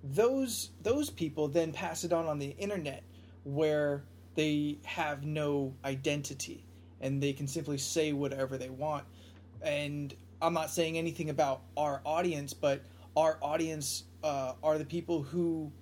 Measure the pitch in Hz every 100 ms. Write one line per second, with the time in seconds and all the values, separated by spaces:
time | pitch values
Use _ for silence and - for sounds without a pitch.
0 | 139 143 233 269 262 - - - 214 277
1 | 285 - 160 143 147 160 160 147 175 160
2 | 175 170 165 147 139 - 202 202 147 135
3 | - - - - 143 139 156 151 147 143
4 | - - - - 156 151 147 147 - -
5 | 156 143 147 151 147 143 135 135 139 135
6 | 147 147 143 135 - - - - - -
7 | 135 139 143 139 139 165 147 143 - 165
8 | 156 143 143 135 131 131 127 131 151 147
9 | - - - - - - 156 147 147 147
10 | 143 - - - 165 170 156 170 165 165
11 | 165 156 156 139 143 135 - - 147 139
12 | 147 160 180 151 143 - 147 139 - -
13 | - 151 160 156 143 160 160 156 135 -
14 | - - 156 139 131 127 156 156 143 170
15 | 170 165 135 170 170 160 151 -